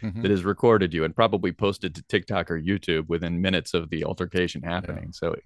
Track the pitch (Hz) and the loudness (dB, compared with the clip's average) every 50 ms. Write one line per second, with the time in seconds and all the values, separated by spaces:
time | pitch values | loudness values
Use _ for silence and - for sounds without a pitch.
0 | 110 107 87 113 117 98 101 92 87 101 98 - - 117 110 101 95 82 82 80 | -8 -8 -6 -2 2 2 2 2 2 0 0 4 6 6 6 6 4 2 0 0
1 | 78 82 - - 113 107 107 92 92 92 82 - 101 98 98 - - 87 - 143 | -2 -2 2 2 2 4 4 0 0 -2 -2 0 0 0 0 0 -6 -8 -8 -8
2 | - - - 98 - - 104 87 85 - 85 80 78 92 101 95 - - 82 80 | -8 0 0 0 0 0 -2 -2 0 0 -2 -2 0 0 0 0 0 0 0 0
3 | 78 82 85 82 85 85 85 87 95 98 95 82 - - - 85 82 76 82 80 | 0 -2 -2 -2 -2 -2 -2 0 0 2 2 0 0 0 -2 -2 -2 -2 -4 -4
4 | 76 78 92 - 92 87 - 92 90 85 - 71 71 85 87 95 98 - 76 - | -2 -4 -4 -4 -6 -2 0 0 0 0 -2 -6 -6 -4 -4 -4 -4 -4 -8 -8
5 | - 80 - - 87 82 - - _ | -8 -12 -10 -4 -4 -4 -4 -4 _